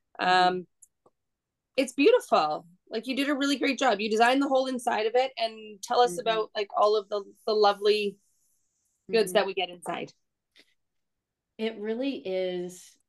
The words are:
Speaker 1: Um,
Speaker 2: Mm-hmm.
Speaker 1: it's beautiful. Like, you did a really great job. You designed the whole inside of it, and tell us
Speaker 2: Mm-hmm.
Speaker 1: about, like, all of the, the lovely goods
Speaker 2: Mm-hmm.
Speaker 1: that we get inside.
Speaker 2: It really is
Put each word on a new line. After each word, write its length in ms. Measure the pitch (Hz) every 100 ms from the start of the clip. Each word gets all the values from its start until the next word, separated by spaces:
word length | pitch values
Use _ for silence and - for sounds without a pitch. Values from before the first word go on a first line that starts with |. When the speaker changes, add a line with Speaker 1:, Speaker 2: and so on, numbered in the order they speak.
| _ -
Speaker 1:
Um, 80 | 180
Speaker 2:
Mm-hmm. 320 | 185 180 185 175 _ _ _ _ _ _ _ _ _ _ -
Speaker 1:
it's 160 | 277
beautiful. 720 | - 359 480 - 208 151 160 - _ -
Like, 160 | 226 240
you 80 | 254
did 140 | 277
a 60 | 277
really 220 | 277 262
great 200 | 285 254
job. 200 | 269 202
You 100 | 214
designed 320 | 214 233 269
the 60 | 277
whole 180 | 269 262
inside 380 | 254 247 220 220
of 80 | 240
it, 160 | 262 240
and 440 | 226 220 214 202
tell 180 | - 247
us 100 | 247
Speaker 2:
Mm-hmm. 60 | 170
Speaker 1:
about, 280 | 220 220 214 214
like, 140 | 202 -
all 200 | 208 214
of 100 | 202
the, 140 | 208 196 - -
the 60 |
lovely 640 | 214 202 196 208 214 202 180 _ _ _ _ _ _ _ _ -
goods 180 | 220 190
Speaker 2:
Mm-hmm. 40 | 202
Speaker 1:
that 100 | 196
we 80 |
get 160 | 190 180
inside. 420 | 175 - - - _ _ _ _ _ _ _ _ _ _ _ _ _ _ -
Speaker 2:
It 200 | 220 220
really 360 | 214 226 277 254
is 800 | 190 185 185 180 180 180 - _